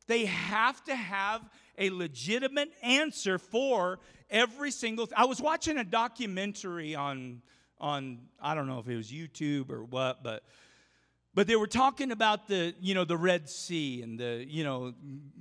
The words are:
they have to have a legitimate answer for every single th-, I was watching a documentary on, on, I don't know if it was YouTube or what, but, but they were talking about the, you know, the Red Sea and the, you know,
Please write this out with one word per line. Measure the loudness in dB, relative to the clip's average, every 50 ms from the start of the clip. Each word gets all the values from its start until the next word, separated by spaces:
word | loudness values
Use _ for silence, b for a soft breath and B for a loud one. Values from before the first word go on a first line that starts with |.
| b
they | 0 2 2 2
have | 0 0 -2 -2 0 2 4 4 4 2 0 -4
to | -4 -4
have | -4 -2 -4 -2 -2 -2 -2 -2 -4 -8 -14 B B B B B
a | -2 0 0
legitimate | 0 0 -4 -4 -6 -6 -2 -2 0 0 0 0 0 0 -2 -2 -6 -6 2
answer | 4 4 4 4 2 -2 -2 0 0 0
for | 0 -2 0 0 2 2 4 4 4 2 2 -2 -4 B B B B B _
every | 4 4 4 4 2 -4 -4 -4
single | -4 -2 -4 -4 -2 -2 -4
th-, | 0 4
I | 4 4
was | 4 4 2
watching | 2 2 2 2 0 0 0
a | 0 -2
documentary | 0 2 0 0 0 -2 -4 -6 -4 -2 -2 -4 -4 -6 -8 -8 -8 -8 -6 -6 -6 -6
on, | -4 -4 -4 -6 -6 -8 -10 -12 -14 b b b b b b b _
on, | -2 -2 -2 -2 -4 -6 -10 -12 -16 -20 _ _
I | -4 -2 -2
don't | -2 -2
know | -2 -4 -6
if | -4
it | -4 -4
was | -4 -4 -6
YouTube | -10 -10 -10 -12 -8 -4 -2 0 0 0 -2 -4
or | -6 -8 -8
what, | -6 -2 0 0 0 -2 -4 -6
but, | -8 -8 -8 -12 b b b b b b b b b b b b b b b b _ _
but | 2 4
they | 6 6
were | 4 4
talking | 2 4 4 4 4 4 2 -2 -4
about | 0 2 4 4 4 2 0
the, | -2 0 0 0 -2 -4 -2
you | 0 2 2
know, | 2 2
the | 2 2
Red | 2 4 4 4 4 2 -4
Sea | -10 -10 -8 -4 -2 -2 -2 -2 -4 -6
and | -8 -8 -6
the, | -4 -4 -4 -4 -4 -6
you | -6 -4 -2 0
know, | 0 -2 -2 -4 -6 -10 -12 -14 -14 -14 -14 -14 -16 -18 -18